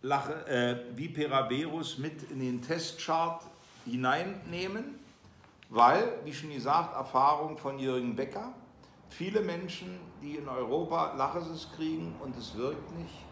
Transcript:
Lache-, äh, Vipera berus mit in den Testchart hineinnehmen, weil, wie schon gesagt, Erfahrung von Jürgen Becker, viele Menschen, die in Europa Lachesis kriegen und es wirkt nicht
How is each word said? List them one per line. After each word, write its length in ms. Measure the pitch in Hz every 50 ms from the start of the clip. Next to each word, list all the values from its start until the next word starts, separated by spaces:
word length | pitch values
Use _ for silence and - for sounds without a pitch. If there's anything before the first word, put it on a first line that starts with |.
| -
Lache-, 440 | 131 139 139 - - 151 156 -
äh, 300 | - 139 123 123 120 120 123 - - 117
Vipera 460 | 113 147 165 131 143 151 143 131 135
berus 560 | 131 110 123 135 160 160 151 165 156 - -
mit 340 | - 131 110 - - - -
in 100 | 147 131
den 200 | 131 127 123 120
Testchart 840 | 120 - 165 170 160 - - - - - 160 165 165 165 165 165 - - - - - - - - -
hineinnehmen, 1120 | - 117 123 127 127 - 156 180 190 196 196 170 - 170 175 185 190 196 220 254 285 277 - - - - - - - - - - - - - - -
weil, 420 | - 113 120 123 151 185 226 240 - - -
wie 100 | 151 139
schon 160 | 135 151 156
gesagt, 440 | 147 135 117 135 147 165 165 - -
Erfahrung 640 | - 131 - - 131 135 143 151 151 156 151 147
von 220 | - - 139 135 135
Jürgen 360 | 131 131 127 127 123 120 110
Becker, 380 | 110 135 147 - 196 220 247 262 - - - - - - - - - - -
viele 320 | - - 165 190 202 214
Menschen, 580 | 196 180 170 175 185 170 - - 180 180 180 180 - - - -
die 160 | - 147 147
in 120 | 156 143 139
Europa 680 | 127 127 123 113 131 156 170 160 160 165 160 - -
Lachesis 560 | 135 135 143 - 175 165 160 165 160 - - -
kriegen 400 | - 160 156 160 160 165 170 160 - 147
und 140 | 135 123
es 180 | 120 110 - -
wirkt 360 | 107 120 139 151 147 143 - 165 170
nicht 260 | 170 165 - - - -